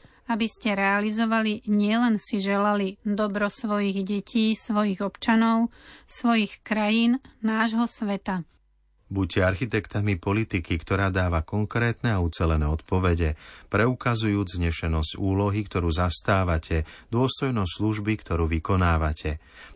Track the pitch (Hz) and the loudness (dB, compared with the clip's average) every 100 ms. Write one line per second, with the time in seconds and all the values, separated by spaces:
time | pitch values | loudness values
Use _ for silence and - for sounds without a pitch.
0 | - _ - 226 220 - 220 196 196 202 | -20 _ -6 -2 -2 -2 -4 0 2 2
1 | 214 214 226 226 220 208 - 208 208 226 | 0 0 0 0 0 -4 0 2 2 2
2 | 247 208 - 208 196 202 208 208 190 202 | 2 0 0 -2 0 0 2 0 -2 -4
3 | 208 208 214 202 208 - 214 208 202 196 | -4 -2 -2 -2 -4 -4 -2 0 0 -2
4 | 190 202 - 226 220 214 - 208 208 190 | -2 -4 -2 0 0 0 -2 0 0 -2
5 | 202 - - 226 226 226 233 - - - | -4 -4 2 4 4 2 0 -4 -20 -20
6 | - - 240 233 202 - - 214 208 226 | -14 -2 2 2 0 -6 -4 -2 2 2
7 | 233 254 - _ 220 220 226 220 240 - | 2 2 -4 _ -2 0 0 0 -2 -2
8 | 214 196 - 185 160 _ _ _ _ _ | -4 -4 -4 -6 -6 _ _ _ _ _
9 | _ 98 92 - 92 92 113 110 - 104 | _ -2 0 2 2 0 -2 -2 -2 -2
10 | 104 90 101 104 113 98 82 85 - 98 | 0 0 0 0 0 -4 -2 -4 0 0
11 | 98 92 90 85 - 104 104 120 117 113 | 2 2 2 0 0 -2 -2 0 0 0
12 | 120 101 85 - 82 78 76 78 - 92 | 0 0 0 0 2 2 2 -2 0 0
13 | 92 85 80 78 - - - 101 117 127 | 2 2 0 -2 -12 -20 -2 2 2 0
14 | 123 113 110 101 92 90 85 82 82 80 | -2 0 2 0 0 0 -2 0 -2 0
15 | 80 - 98 95 101 101 104 - 87 80 | -2 -2 0 2 2 0 -2 -2 0 0
16 | 90 - - 98 90 78 - 80 78 - | 0 -2 0 0 2 -2 0 -2 -2 -12
17 | - 117 131 - 139 117 92 - 107 104 | -4 0 0 0 -2 0 -2 -2 -2 -2
18 | 101 107 - 85 80 80 - 95 90 82 | -2 -4 -2 -2 0 -2 0 2 2 2
19 | 78 76 78 78 - - - | 0 -2 -4 -6 -12 -20 -20